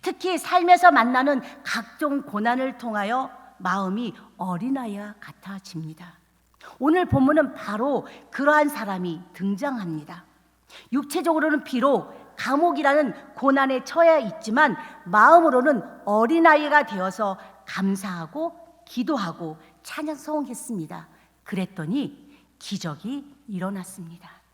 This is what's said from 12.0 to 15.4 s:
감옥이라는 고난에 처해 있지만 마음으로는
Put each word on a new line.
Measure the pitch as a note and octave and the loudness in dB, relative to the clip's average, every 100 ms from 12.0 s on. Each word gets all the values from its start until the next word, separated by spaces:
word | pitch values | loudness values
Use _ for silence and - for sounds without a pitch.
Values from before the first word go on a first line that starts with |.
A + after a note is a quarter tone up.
| - - - - | -2 -16 -20 -12
감옥이라는 | G#3+ C#4 E4+ C#4 C#4+ C#4+ C#4 - - - | -4 0 2 2 2 2 0 -4 -16 -2
고난에 | C4+ C#4 C4+ C4 | 0 2 2 -2
처해 | B3+ E4 E4+ D#4+ | -4 2 4 4
있지만 | A3+ - - A#3 D4+ E3+ - - - | 0 -8 -4 2 2 0 -10 -18 -2
마음으로는 | G#3 A#3 E4+ | 6 8 8